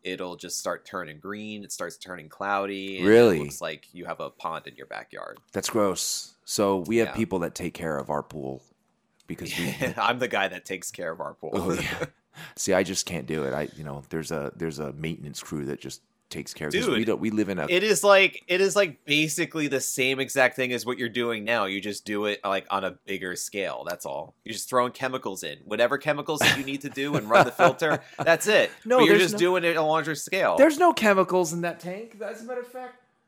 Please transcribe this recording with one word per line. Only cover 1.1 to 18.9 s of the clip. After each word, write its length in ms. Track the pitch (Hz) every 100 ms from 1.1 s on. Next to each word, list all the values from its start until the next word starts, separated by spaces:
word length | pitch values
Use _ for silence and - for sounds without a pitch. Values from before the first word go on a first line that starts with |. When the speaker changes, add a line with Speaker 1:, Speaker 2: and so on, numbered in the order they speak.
| 78
Speaker 1:
green. 440 | 92 104 107 107 98
It 60 |
starts 260 | - 85 -
turning 300 | 92 90 78
cloudy. 680 | - 98 101 101 98 98 95
And 60 | 92
Speaker 2:
Really? 300 | 117 117 82
Speaker 1:
it 60 |
looks 180 | 71 -
like 260 | 82 78 -
you 120 | 87 82
have 140 | 80
a 80 | 73
pond 380 | _ 85 80 71
in 80 | 62
your 100 | 67
backyard. 520 | 50 - 50 50 - _
Speaker 2:
That's 160 | 101 -
gross. 640 | 110 101 87 - - - _ -
So 320 | - 101 95
we 180 | 80 113
have 120 | 104
Speaker 1:
Yeah. 40 | 67
Speaker 2:
people 240 | 110 95
that 160 | 85 -
take 180 | 87
care 240 | - 82 73
of 120 | 69
our 140 | 73
pool 400 | - 80 67 65 _ _ _ _ _ _ _
because 300 | - 85 -
we 160 | 85 - 131
Speaker 1:
<laughs> 120 | -
I'm 220 | 104 123
the 80 | 120
guy 180 | 104 98
that 160 | 90 -
takes 260 | 95 -
care 200 | - 85
of 80 | 82
our 120 | 73
pool. 180 | - 82
Speaker 2:
Oh, 180 | 101 90
yeah. 320 | 82 - - 165 _ _
Speaker 1:
<laughs> 240 | - - -
Speaker 2:
See, 180 | -
I 100 | 92
just 220 | 92 95 -
can't 220 | 85 67
do 160 | 78
it. 100 | 67
I, 160 | 69 76 -
you 80 |
know, 200 | 76 69 67
there's 220 | 80 78
a, 200 | 80 71 -
there's 240 | 82 73
a 120 | 73
maintenance 480 | 71 80 82 73 67
crew 240 | - 78 69
that 140 | 69
just 220 | 69 - _ _ _
takes 200 | 80 -
care 160 | - 76
of, 40 |
'cause 140 | 185 233
we 60 | 117
Speaker 1:
Dude, 80 | 110
Speaker 2:
don't, 140 | 101
we 100 | 110
live 180 | 107 98
in 100 | 92
a 80 | 73
Speaker 1:
it 140 | 180
is 200 | 214 180
like, 400 | 202 196 190 - -
it 120 | 185
is, 160 | 196 196
like, 300 | 190